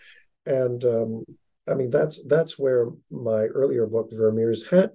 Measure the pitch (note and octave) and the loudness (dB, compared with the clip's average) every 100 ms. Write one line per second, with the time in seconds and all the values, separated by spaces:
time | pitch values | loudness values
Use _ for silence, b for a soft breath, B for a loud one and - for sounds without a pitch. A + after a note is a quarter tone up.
0 | B B B _ - C3 B2+ B2 B2 A2+ | B B B _ -4 -2 0 0 0 0
1 | A#2 A3+ - - _ _ - C3+ B2+ C#3+ | -2 -6 -10 -20 _ _ -6 -4 0 0
2 | D#3 - C3 D3 D#3+ - C#3 B2 A#2 - | 0 -4 0 0 0 -2 0 2 0 -4
3 | _ - A#2 A2 A2 - C3+ B2+ A2 A2+ | _ -8 -2 0 0 0 0 0 0 -2
4 | A2 A2 A2 A2 A2+ A2 - F3+ F#3+ | -4 0 2 2 0 -2 2 4 4